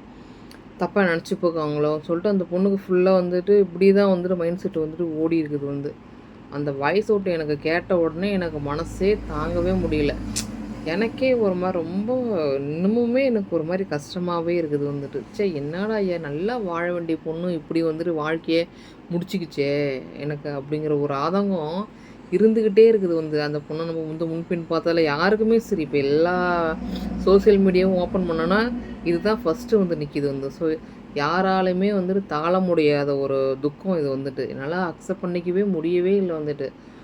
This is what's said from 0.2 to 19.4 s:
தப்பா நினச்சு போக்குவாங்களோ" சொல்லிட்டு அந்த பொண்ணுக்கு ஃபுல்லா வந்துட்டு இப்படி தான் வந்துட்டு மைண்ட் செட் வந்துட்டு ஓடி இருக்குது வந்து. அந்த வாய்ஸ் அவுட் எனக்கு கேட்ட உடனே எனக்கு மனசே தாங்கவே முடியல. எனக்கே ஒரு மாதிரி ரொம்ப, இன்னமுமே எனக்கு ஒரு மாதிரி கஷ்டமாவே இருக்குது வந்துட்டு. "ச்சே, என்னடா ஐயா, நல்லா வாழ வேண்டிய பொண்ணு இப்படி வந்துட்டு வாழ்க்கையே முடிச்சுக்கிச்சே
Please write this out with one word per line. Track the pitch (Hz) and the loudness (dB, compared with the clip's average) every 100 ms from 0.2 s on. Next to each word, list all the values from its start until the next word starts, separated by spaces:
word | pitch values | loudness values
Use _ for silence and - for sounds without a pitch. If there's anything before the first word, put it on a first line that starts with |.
| - - - - - - | -20 -20 -20 -20 -14 -6
தப்பா | 180 208 | -2 2
நினச்சு | 185 165 - | 2 0 -2
போக்குவாங்களோ" | 190 175 165 151 147 151 151 | -2 -2 0 -2 0 0 0
சொல்லிட்டு | 151 170 208 | -2 -2 0
அந்த | 196 170 | 0 0
பொண்ணுக்கு | 180 196 196 | 0 0 0
ஃபுல்லா | - 180 185 | 0 4 6
வந்துட்டு | 190 180 180 180 208 | 4 2 0 4 4
இப்படி | 185 175 196 | 4 4 6
தான் | 196 202 | 6 6
வந்துட்டு | 180 180 175 | 4 0 -2
மைண்ட் | 170 180 | -2 -4
செட் | 190 165 | -4 -4
வந்துட்டு | 156 160 170 156 | -4 -2 -4 0
ஓடி | 160 165 | 0 0
இருக்குது | 151 147 143 | 0 -4 -4
வந்து. | 143 143 - - - - - - | -6 -8 -10 -18 -20 -20 -20 -12
அந்த | 143 147 | -6 -4
வாய்ஸ் | 135 143 190 214 | -2 0 2 2
அவுட் | 208 190 | 0 0
எனக்கு | 165 151 147 | -2 -2 -2
கேட்ட | 156 170 175 180 | 0 -2 0 2
உடனே | 165 160 202 | 2 0 -2
எனக்கு | 196 170 151 | -2 -2 -4
மனசே | 143 151 165 - 190 214 - | -4 -4 -6 -2 0 0 -2
தாங்கவே | 151 160 175 175 | -6 -4 -2 0
முடியல. | 185 165 151 147 - - - - - - - 156 | 0 0 0 0 -2 -6 -6 -6 -8 -12 -10 -6
எனக்கே | 170 - - 262 | -2 -2 0 2
ஒரு | 247 202 | 2 2
மாதிரி | 180 185 180 | 0 -2 -2
ரொம்ப, | 165 190 214 254 240 185 147 139 | -4 -4 -2 -2 -2 -2 0 -2
இன்னமுமே | 139 160 190 233 233 247 | -2 -2 0 2 2 2
எனக்கு | 269 220 196 165 | 2 0 0 -2
ஒரு | |
மாதிரி | 156 185 190 | -2 -4 -2
கஷ்டமாவே | 147 - 185 175 170 165 175 | -6 -6 -6 -4 -2 0 -2
இருக்குது | 156 143 143 | 0 -2 -2
வந்துட்டு. | 143 139 139 110 | -6 -6 -10 -8
"ச்சே, | - 202 | -4 -2
என்னடா | 151 143 175 208 | -2 -6 -4 -2
ஐயா, | 220 190 170 | -2 -2 -4
நல்லா | 147 147 202 247 | -6 -4 -4 -4
வாழ | 190 170 175 | -4 -4 -2
வேண்டிய | 175 165 160 | -4 -4 -4
பொண்ணு | 160 160 180 | -4 -6 -4
இப்படி | 165 - 165 | -4 -2 -2
வந்துட்டு | 165 156 175 | 0 -2 -2
வாழ்க்கையே | 160 151 165 165 165 170 - - - - | -2 -2 -4 0 0 0 -8 -20 -18 -6
முடிச்சுக்கிச்சே | 170 180 185 | -6 -4 -6